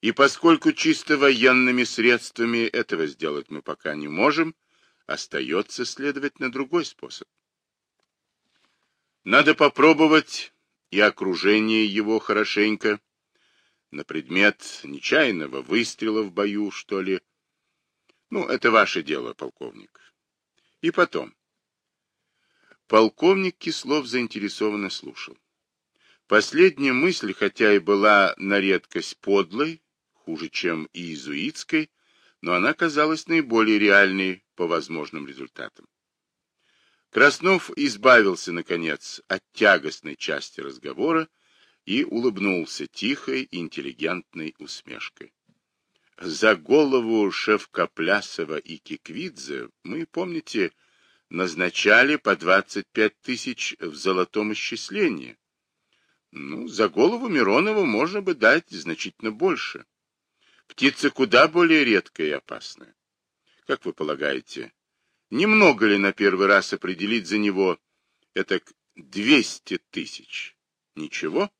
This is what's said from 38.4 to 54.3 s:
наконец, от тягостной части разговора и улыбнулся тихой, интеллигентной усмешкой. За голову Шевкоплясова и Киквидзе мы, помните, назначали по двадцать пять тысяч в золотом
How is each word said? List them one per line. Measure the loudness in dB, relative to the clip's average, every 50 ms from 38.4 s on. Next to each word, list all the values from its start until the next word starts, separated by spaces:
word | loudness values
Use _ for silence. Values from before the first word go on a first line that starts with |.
| -6 -8 -8
наконец, | -8 -6 -4 -4 -4 -4 -4 -6 -8 -10 -16 -18 -18 _
от | _ -8 -8 _ _ _
тягостной | 2 6 6 6 6 2 -4 -10 -10 _ -16 -14
части | _ -8 -6 -6 -6 -8 -12 _ -14
разговора | -14 -14 -14 -14 _ -14 -8 -4 -2 0 0 0 -2 _ _ _ _ _ _ _ _ _ _ _ _
и | -4 -2 -2 -2
улыбнулся | -2 -4 0 0 0 -2 0 -2 -2 -2 -2 -4 -6 -10 -12 -12
тихой, | -12 _ -8 -4 -4 -4 -4 -6 -8 -6 -6 -8 _
интеллигентной | -10 -10 -10 -10 -10 -12 -12 -12 -12 _ -6 -6 -6 -6 -10 _ _ -12 -12 -12 -14 _
усмешкой. | -18 -16 -16 -18 _ -18 -16 -16 -16 -16 _ _ -20 -20 _ _ _ _ _ _ _ _ _ _ _ _ _ _ _ _ _ -14
За | -12 -10 -6 0 2 2 2
голову | 2 2 2 4 4 4 4 2 0 0 2 0 0 0 0
Шевкоплясова | -2 -4 0 0 0 0 -2 -8 _ -4 -4 -4 _ -6 -2 0 0 -2 -2 -6 -10 -10 -8 -8 -8 -10
и | -10 -12 -18
Киквидзе | -18 _ -14 -16 -14 _ -16 -12 -12 -12 -12 -12 -16 -14 -12 -10 -10 -12 -14 _ _ _
мы, | -12 -10 -10 -10
помните, | _ _ -8 -8 -6 -8 -10 -10 -6 -4 -2 -2 -2 _ _ _ _ _ _ _ _ _ _ _ _ -6
назначали | -6 -4 -4 -4 -4 -4 -4 -2 0 2 6 6 6 6 4 2
по | -2 _ 0 0
двадцать | 0 2 2 2 2 2 _ -8 -10 -10 _
пять | _ 0 0 0 _ _ _
тысяч | -10 -8 -8 -8 -10 -8 -8 -8 -10 -10 _
в | -12 -12 -12
золотом | -6 -4 -2 0 0 -2 -2